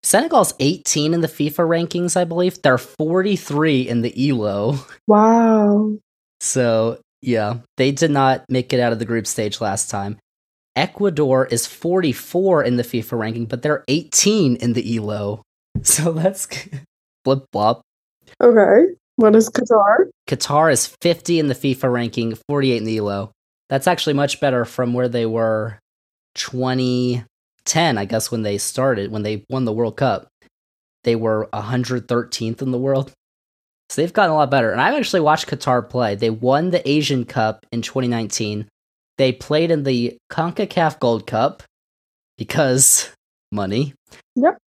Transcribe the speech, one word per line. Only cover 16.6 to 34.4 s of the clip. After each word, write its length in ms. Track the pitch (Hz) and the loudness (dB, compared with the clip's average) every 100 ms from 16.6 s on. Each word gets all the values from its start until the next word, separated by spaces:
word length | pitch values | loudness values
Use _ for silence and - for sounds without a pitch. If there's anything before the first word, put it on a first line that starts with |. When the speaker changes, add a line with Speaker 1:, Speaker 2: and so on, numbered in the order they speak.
| - 135 - _ _ _ | -12 -16 -16 _ _ _
Speaker 1:
flip-flop. 560 | 131 135 - 107 104 120 _ _ _ _ _ - | -2 -2 -2 0 0 0 _ _ _ _ _ 4
Speaker 2:
Okay. 520 | 247 226 196 208 359 - _ - | 6 8 6 6 4 0 _ 2
What 180 | 220 | 6
is 140 | 214 220 | 6 4
Qatar? 640 | - 240 220 202 233 381 _ - | -2 2 4 4 4 0 _ -6
Speaker 1:
Qatar 420 | 131 - 147 160 | -6 0 2 4
is 240 | 127 - - | 2 -2 -2
fifty 380 | 175 165 - 165 | -2 -2 0 0
in 80 | 151 | 0
the 60 | |
fifa 360 | 123 139 127 131 | -2 -2 -2 -2
ranking, 440 | 123 117 123 113 110 - | -2 -4 -4 -6 -6 -6
forty-eight 300 | 143 135 117 | -2 0 0
in 80 | |
the 140 | 110 110 | -2 -4
elo. 320 | 101 101 98 _ _ _ _ | -4 -6 -8 _ _ _ _
That's 160 | 135 180 | -2 0
actually 260 | 175 - | 0 0
much 280 | 143 143 - | 0 -2 0
better 260 | 143 123 113 | -2 0 -2
from 260 | - 123 | -4 -2
where 160 | 123 123 | -2 -2
they 160 | 120 | -2
were 540 | 113 113 113 110 107 104 _ _ _ _ _ | -2 0 0 -2 -4 -12 _ _ _ _ _
twenty 920 | - - 127 127 127 127 123 123 120 110 _ _ _ | -12 -8 -4 -2 0 0 0 -2 -4 -8 _ _ _
ten, 320 | - 160 165 110 | -4 0 0 0
I 60 | |
guess, 260 | 101 113 - | -2 -4 -4
when 120 | 117 | -4
they 160 | 107 101 | -4 -4
started, 520 | - - 135 113 101 | -4 -2 0 0 -4
when 120 | 107 | -6
they 220 | 104 107 _ | -4 -6 _
won 160 | 131 | -4
the 80 | 120 | -2
World 240 | 110 117 - | -2 -4 0
Cup. 320 | 135 101 - _ _ _ _ _ _ _ | -2 -2 -6 _ _ _ _ _ _ _
They 120 | - 117 | -2 0
were 320 | 113 110 107 | 0 -2 -4
a 80 | 107 | -8
hundred 440 | 104 123 123 127 113 | -4 -4 -2 -6 -2
thirteenth 520 | 120 117 - 113 117 | -4 -4 -8 -8 -6
in 80 | 135 | -4
the 60 | 123 | -4
world. 320 | 135 135 135 _ _ _ _ _ _ _ _ | 0 -2 -2 _ _ _ _ _ _ _ _
So 120 | - | -4
they've 120 | 170 | -2
gotten 200 | 214 185 | 2 2
a 40 | |
lot 140 | 156 | 2